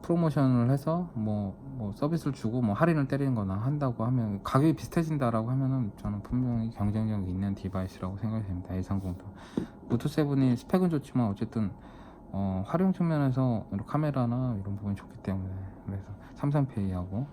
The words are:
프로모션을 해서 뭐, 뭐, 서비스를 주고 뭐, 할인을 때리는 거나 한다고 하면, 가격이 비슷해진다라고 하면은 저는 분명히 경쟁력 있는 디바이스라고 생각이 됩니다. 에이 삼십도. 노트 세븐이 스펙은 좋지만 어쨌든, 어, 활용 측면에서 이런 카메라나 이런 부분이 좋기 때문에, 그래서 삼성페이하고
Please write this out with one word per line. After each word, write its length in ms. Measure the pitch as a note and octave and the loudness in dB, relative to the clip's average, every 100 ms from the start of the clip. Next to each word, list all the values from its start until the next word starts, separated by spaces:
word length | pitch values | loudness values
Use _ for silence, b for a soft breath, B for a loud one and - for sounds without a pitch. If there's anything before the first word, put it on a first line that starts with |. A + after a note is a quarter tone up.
프로모션을 680 | - E3+ E3 D3 C3+ B2 A#2+ | 0 2 4 4 6 6 6
해서 380 | C#3 D#3+ E3+ F3 | 4 2 0 -2
뭐, 420 | A#2 G#2+ G#2 G2 F#2 - C3 | -2 0 0 -2 -6 -10 -6
뭐, 160 | G#2 | -6
서비스를 400 | G2 D3 E3 D3 | -2 0 2 0
주고 300 | C3 A2 B2 | -2 -2 2
뭐, 120 | A#2 | 2
할인을 320 | G2+ E3+ D#3 C3+ | 4 4 4 2
때리는 280 | C#3 C#3 | 0 2
거나 200 | A#2+ F#2+ | 0 0
한다고 500 | F#2+ B2 D3 C#3 A2+ A2+ | 0 0 0 0 0 0
하면, 360 | B2+ A2 G2 | 2 0 -2
가격이 300 | - C3+ D#3 | 2 4 4
비슷해진다라고 760 | D3 - F3 D#3+ D3+ B2 A2+ A2+ | 2 0 0 0 2 2 2 0
하면은 420 | C3 C3 C3 G#2+ - | 0 2 0 -2 -4
저는 260 | G#2 G#2 | -6 -4
분명히 480 | - B2 B2+ A#2 A2+ | -2 0 2 0 -2
경쟁력 580 | A2 G#2 G#2+ A2 G#2 F2+ | 0 0 2 0 0 -2
있는 260 | F2+ G2 | 0 -2
디바이스라고 640 | G2 F#2 F#2 F#2 - F#2 G2 | -2 -4 -4 -4 -6 -8 -4
생각이 280 | A2 A2 G2+ | -2 -2 -2
됩니다. 280 | F2+ F2+ | -6 -4
에이 80 | F#2 | -4
삼십도. 420 | F2+ G2 F#2 F2 - B B B B B - | 0 -2 -2 -6 -10 B B B B B -2
노트 200 | A#2 D3 | 0 0
세븐이 480 | D3+ C#3+ C#3 C3 B2 | 2 2 4 4 4
스펙은 340 | - F#3 F3+ | 2 4 4
좋지만 380 | D#3 - B2+ A2+ | 2 0 0 2
어쨌든, 420 | G2 A2 A2+ G2+ - B B B B - | 0 -2 0 -2 -4 B B B B -8
어, 320 | G2+ G2 F#2 G2 | -2 0 0 0
활용 260 | E3 F#3+ | 2 2
측면에서 760 | F3+ E3+ D#3 C3+ B2+ C3 A2+ - | 2 2 2 2 4 2 2 -2
이런 160 | G2 A2+ | -6 -2
카메라나 680 | D3 D3+ C#3 A#2+ B2 B2+ G#2 | 0 0 2 0 0 0 -2
이런 140 | G2+ G2+ | -4 -4
부분이 200 | G2+ G2+ | -4 -4
좋기 220 | - - | -6 -8
때문에, 340 | - F#2+ F#2 F#2+ F#2+ - - | -4 -4 -4 -6 -10 -10 -8
그래서 200 | G2 - - B | -8 -8 -14 B
삼성페이하고 920 | - C#3+ C#3+ C3 - G2 F#2 F2+ G2 D3 | -4 0 2 0 0 -2 -2 -4 -6 -6